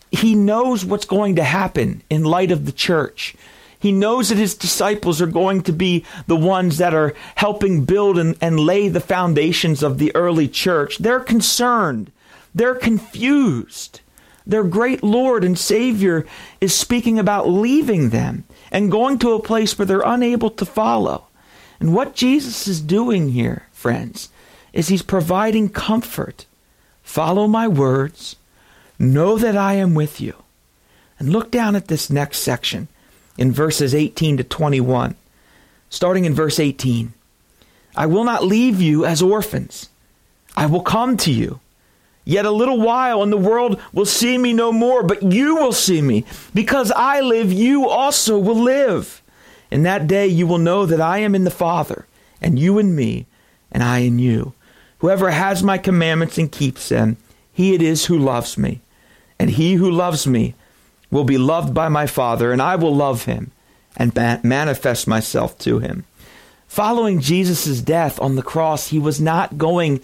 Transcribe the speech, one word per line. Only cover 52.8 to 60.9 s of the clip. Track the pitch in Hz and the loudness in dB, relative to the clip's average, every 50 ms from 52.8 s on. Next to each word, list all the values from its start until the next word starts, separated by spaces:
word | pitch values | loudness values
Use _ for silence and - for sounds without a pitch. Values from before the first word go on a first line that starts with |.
| 208 196 170 | 2 2 2
me, | 147 120 110 117 120 123 - _ _ _ _ _ _ _ _ - | 0 0 -2 -4 -6 -10 -14 _ _ _ _ _ _ _ _ -4
and | - 123 | -2 0
I | 120 123 123 | 0 0 2
in | 123 123 120 120 | 2 2 2 2
you. | 127 123 113 113 - 135 - _ _ _ _ _ _ _ _ _ | 2 2 2 0 -2 -6 -10 _ _ _ _ _ _ _ _ _
Whoever | - 175 190 190 190 185 | 0 0 2 2 2 0
has | 151 156 190 196 202 175 185 | 0 0 0 0 0 0 0
my | 196 190 185 | 0 0 0
commandments | 185 196 185 170 165 160 160 160 165 160 - 165 | 0 0 2 2 2 2 2 0 0 -2 -2 -2
and | 165 143 - | -4 -4 -2
keeps | - 147 131 - - - - | -4 -4 -4 -4 -6 -6 -4
them, | 127 117 113 110 113 - _ _ _ _ _ _ _ | -2 0 0 0 -2 -4 _ _ _ _ _ _ _
he | - 185 190 190 | 0 2 2 4
it | 170 165 | 4 2
is | 160 160 151 - | 2 0 0 0
who | - 175 | 0 2
loves | 156 139 135 123 120 120 - - | 2 2 2 0 -2 -4 -6 -4
me. | - - 123 - 127 - _ _ _ _ _ _ _ _ _ _ - | -4 -4 -4 -4 -8 -12 _ _ _ _ _ _ _ _ _ _ -2
And | - - | -2 0
he | 104 131 160 175 190 | 0 2 2 2 2
who | 170 190 185 | 2 2 2
loves | 170 170 180 180 165 143 - | 2 0 0 0 -2 -2 0
me | 139 127 113 113 123 - - _ _ _ _ _ _ | 0 0 0 0 -2 -4 -10 _ _ _ _ _ _